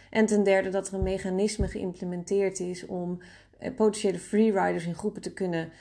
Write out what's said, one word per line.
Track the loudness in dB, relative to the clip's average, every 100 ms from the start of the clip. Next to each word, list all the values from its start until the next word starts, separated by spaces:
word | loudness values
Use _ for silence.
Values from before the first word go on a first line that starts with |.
| -2
En | 2 4
ten | 4
derde | 6 4 4
dat | -2 -4
er |
een | -2
mechanisme | -2 -2 -2 0 0 0 -2
geïmplementeerd | -2 -6 -6 -6 -6 -2 0 0 -2
is | -6 -8 -8
om, | -6 -4 -6 -10 -20 -20 -10
eh, | -8
potentiële | 2 2 4 -2 -2
freeriders | 0 4 4 4 2 0 -4
in |
groepen | -4 -6 -6
te | -10
kunnen | -6 -2 -2 -4 -12